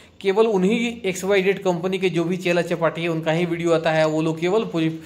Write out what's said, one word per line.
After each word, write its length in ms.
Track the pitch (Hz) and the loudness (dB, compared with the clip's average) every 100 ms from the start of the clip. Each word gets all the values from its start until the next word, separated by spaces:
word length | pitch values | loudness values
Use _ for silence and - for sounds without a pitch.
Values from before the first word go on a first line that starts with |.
| - _ | -20 _
केवल 260 | 196 190 226 | 0 2 4
उन्हीं 540 | 196 185 233 233 233 | 4 2 2 -2 -4
एक्स 220 | 190 180 | -6 -4
वाई 180 | 185 202 | 0 2
जेड 200 | 185 190 | 2 0
कंपनी 360 | 185 170 185 190 | -2 -2 -2 -2
के 120 | 185 | 0
जो 140 | 165 | 0
भी 120 | 165 185 | -2 -2
चेला 260 | 185 175 | 0 0
चपाटी 400 | 165 165 160 165 | 0 0 -2 -2
है 60 | 170 | -4
उनका 240 | 160 160 | -2 0
ही 120 | 160 175 | 0 0
वीडियो 260 | 165 170 | -2 0
आता 200 | 160 165 | 2 2
है, 140 | 156 156 | 2 2
वो 160 | 156 | 2
लोग 160 | 160 160 | -2 0
केवल 240 | 175 214 | 0 0
पॉजि-, 340 | 208 165 160 160 | 0 -2 -2 -4